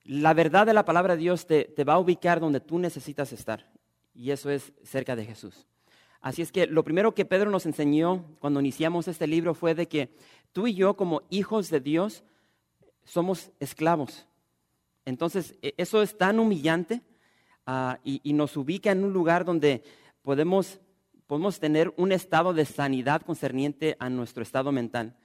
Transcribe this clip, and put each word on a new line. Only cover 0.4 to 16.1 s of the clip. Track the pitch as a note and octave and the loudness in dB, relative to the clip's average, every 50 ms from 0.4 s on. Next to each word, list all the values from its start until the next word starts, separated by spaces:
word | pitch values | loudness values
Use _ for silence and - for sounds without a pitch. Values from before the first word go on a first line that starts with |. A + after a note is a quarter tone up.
| E3 D#3+ D3+ F#3+ G#3+ | 4 4 6 4 6
de | A3 A3 | 6 6
la | G#3+ G3+ | 4 4
palabra | - D#3+ E3+ F3+ F#3+ F3 | 4 2 2 2 2 0
de | D#3+ E3 | 0 0
Dios | F3 F3+ E3 - | 0 0 -2 0
te, | - D#3+ D3+ - | 2 2 2 2
te | - - - C#3+ | 0 -4 -4 2
va | C3+ D3+ | 4 4
a | F3+ | 4
ubicar | F#3+ F3 F3 E3+ - F3 E3+ E3+ | 4 2 0 2 2 2 2 2
donde | E3 D#3 C#3+ C3 | 2 0 0 -2
tú | - - D#3+ E3+ | -2 -4 -4 -2
necesitas | F3+ E3+ - C#3+ B2+ D3+ C#3+ - C#3+ C3 B2 | -2 -4 -4 -8 -12 -12 -8 -8 -8 -8 -8
estar, | - - - A2 G#2+ - _ _ _ _ _ _ _ _ _ _ | -12 -8 -8 -8 -8 -10 _ _ _ _ _ _ _ _ _ _
y | - A#2+ C3 C#3+ | -10 -6 -4 -4
eso | C3+ - C#3+ | -4 -2 -4
es | C#3+ C#3 - - _ _ _ | -4 -4 -4 -10 _ _ _
cerca | - - C3+ B2+ B2+ B2+ | -6 -6 -6 -4 -4 -4
de | A#2 G#2+ | -6 -6
Jesús. | A2+ A2 - - G2 - - _ _ _ _ _ _ _ _ _ _ _ _ | -10 -12 -16 -16 -18 -18 -20 _ _ _ _ _ _ _ _ _ _ _ _
Así | - C3 B2+ - E3 | -10 -8 -6 -6 -8
es | - - | -4 0
que | F#3+ F3 | 0 0
lo | - D#3 D#3+ D3+ | 2 2 0 0
primero | - D#3 F3+ G#3 A3+ A3 | 2 2 2 2 2 2
que | - F#3 | 0 -2
Pedro | - F#3+ F#3 G#3 G#3 | 0 2 2 2 2
nos | G3+ F3+ - | 0 -2 -2
enseñó | E3 D3 - D3+ D3 D3 D3+ E3 E3+ F#3 F#3 E3+ D3+ - _ | -2 -4 0 0 2 2 4 2 2 0 -2 -4 -10 -16 _
cuando | - D3 C#3+ C#3 | -4 -2 0 0
iniciamos | C#3 C#3 A#2+ - D#3+ D#3+ F3 F3 E3 F#3 | 0 -2 -2 -2 -2 -2 -2 -2 -4 -4
este | E3+ - E3 | -6 -4 -4
libro | D3+ D#3 E3+ E3 F3 D#3 | 0 0 0 0 0 -2
fue | - - E3 D#3+ | 0 0 0 0
de | D#3 F3 - | 0 -2 -2
que | - D3+ C3+ - - _ - - - _ _ _ _ | -2 -4 -4 -4 -8 _ -20 -20 -20 _ _ _ _
tú | F3+ G#3 | -4 -2
y | B3 G#3 | -2 0
yo, | F3+ F#3+ G3 G3+ | 2 2 2 2
como | - G3+ F3+ D#3+ C#3+ - _ | 2 0 -2 -2 -4 -4 _
hijos | F3 G3+ F#3+ - G#3+ A3 F#3 - | -4 -4 -2 -2 -2 -4 -2 0
de | E3 C#3+ | -2 -2
Dios, | C3 C#3+ D3+ E3 F#3+ G#3+ G#3 - _ _ _ _ _ _ _ _ _ _ _ _ _ _ _ _ _ | -2 0 0 0 0 -2 -4 -10 _ _ _ _ _ _ _ _ _ _ _ _ _ _ _ _ _
somos | - - F3+ E3+ F#3 F#3 E3+ - - _ _ | -6 -4 -2 -2 -2 -4 -6 -8 -16 _ _
esclavos. | C#3+ C3+ - - D#3 D#3+ E3+ D#3 C3+ A#2 - - - _ _ _ _ _ _ _ _ _ _ _ _ _ _ _ _ | -12 -10 -8 -2 0 0 0 0 -2 -6 -10 -16 -20 _ _ _ _ _ _ _ _ _ _ _ _ _ _ _ _
Entonces, | C3+ B2+ B2 D#3+ E3+ - G3 E3 - - _ - | -10 -6 -4 -4 -4 -4 -4 -6 -6 -12 _ -10
e-, | C#3 - | -10 -6
eso | - F3 - - G#3+ G#3+ | -6 -6 0 2 2 2
es | G3+ | 2